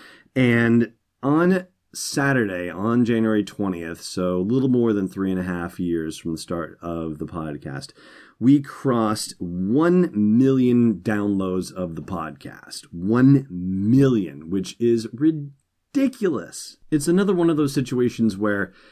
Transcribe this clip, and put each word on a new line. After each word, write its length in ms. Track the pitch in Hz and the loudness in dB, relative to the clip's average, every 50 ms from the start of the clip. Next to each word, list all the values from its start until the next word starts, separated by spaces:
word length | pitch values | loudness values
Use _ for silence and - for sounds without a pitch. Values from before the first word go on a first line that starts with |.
| - - - - _ _ _ | -20 -20 -20 -20 _ _ _
And 580 | 127 127 120 117 117 117 117 117 117 117 110 - _ _ _ _ _ - | 0 2 4 4 4 4 4 4 4 2 0 -2 _ _ _ _ _ -2
on 420 | 139 147 160 170 180 190 180 185 - _ _ _ _ - | 0 2 4 4 4 2 2 -2 -6 _ _ _ _ -14
Saturday, 760 | - - - - 160 139 139 135 127 113 101 90 87 90 87 | -10 -10 -6 -4 -2 0 2 2 2 0 0 -2 -4 -6 -8
on 360 | 82 90 101 113 117 123 120 | -6 -4 -2 0 2 2 2
January 380 | 110 120 113 113 110 110 104 98 | 2 2 2 2 2 2 0 0
twentieth, 580 | 95 - - 101 98 92 85 85 82 85 - | -2 -6 -6 -4 -4 -4 -6 -8 -10 -10 -12
so 360 | - - - 98 92 90 90 90 | -12 -10 -6 -4 -2 -2 0 -2
a 20 | |
little 280 | 92 101 120 135 131 135 | -2 0 0 0 0 2
more 240 | 123 123 117 113 107 | 2 2 2 2 2
than 140 | 101 95 92 | 0 -2 -4
three 240 | - 98 98 95 | -4 -4 -4 -2
and 80 | 92 92 | -2 -2
a 40 | 90 | -4
half 360 | 92 90 87 87 87 - - | -4 -6 -6 -8 -8 -8 -6
years 360 | 90 87 87 82 80 78 78 | -4 -2 -2 -2 -4 -6 -8
from 180 | - - 85 80 | -8 -8 -8 -8
the 40 | 78 | -8
start 400 | - - 90 85 80 76 - - | -8 -8 -8 -6 -8 -8 -12 -14
of 380 | - 82 85 82 82 80 78 76 | -12 -10 -8 -6 -6 -8 -8 -8
the 80 | 80 | -10
podcast, 680 | 73 - 85 80 78 71 71 - 73 69 69 69 - - - - - - - - - _ _ | -10 -8 -8 -8 -8 -10 -10 -10 -10 -10 -12 -12 -14 -18 -20 -20 -20 -20 -20 -20 -20 _ _
we 220 | 107 123 143 147 | 4 4 4 4
crossed 720 | 143 - - - - 139 123 117 110 107 110 - - - - - | 2 -2 -10 -6 -2 0 0 2 0 0 -2 -4 -6 -10 -12 -10
one 720 | 90 87 87 90 92 98 117 143 160 175 180 180 180 175 - | -10 -8 -6 -4 -2 0 2 2 2 4 4 4 2 2 0
million 840 | 104 104 104 107 120 135 135 135 131 127 123 120 120 120 117 107 87 | 0 2 4 4 4 4 4 4 4 4 4 4 4 4 2 2 0
downloads 760 | 90 113 107 104 104 104 101 98 95 92 92 92 90 92 - | -2 -2 -2 -2 0 0 0 -2 -2 -2 -2 -4 -4 -6 -8
of 220 | 95 92 85 80 | -8 -8 -8 -8
the 80 | 82 76 | -10 -10
podcast. 800 | - 92 85 80 78 73 69 - - - - - - - - - - | -8 -8 -8 -8 -10 -12 -14 -18 -18 -18 -18 -20 -18 -18 -18 -18 -16
One 560 | - 85 87 98 113 123 131 135 139 135 135 - | -12 -6 -2 0 4 6 6 8 6 6 4 0
million, 1040 | 90 90 90 92 95 95 98 104 123 135 139 135 123 110 92 78 69 71 78 80 | -6 -8 -6 -4 -2 -2 0 2 4 6 6 6 4 2 0 -2 -6 -12 -8 -4
which 240 | 92 98 90 - - - | -4 -4 -4 -6 -6 -2
is 280 | 117 117 117 117 110 110 | 0 2 2 0 0 -6
ridiculous. 1700 | - 113 147 160 160 151 143 143 - _ _ _ _ _ _ _ - 277 269 262 262 - 208 180 147 104 82 - - - - - - _ - - | -6 -2 0 0 0 -2 -6 -12 -14 _ _ _ _ _ _ _ -2 -2 -2 -2 -2 -2 -2 -2 -2 -4 -6 -10 -14 -16 -16 -18 -20 _ -6 -4
It's 160 | 156 151 143 170 | -2 -2 0 2
another 260 | 170 190 202 190 196 | 2 2 2 2 2
one 160 | 175 170 165 | 2 2 2
of 80 | 165 147 | 2 2
those 160 | 151 139 143 | 0 0 0
situations 640 | 147 127 - 131 123 123 120 - - 113 110 98 95 | -2 -2 -2 0 0 0 0 2 2 0 0 0 0
where, 360 | 104 104 104 101 98 - - - - - | 0 0 0 0 -2 -4 -8 -14 -20 -20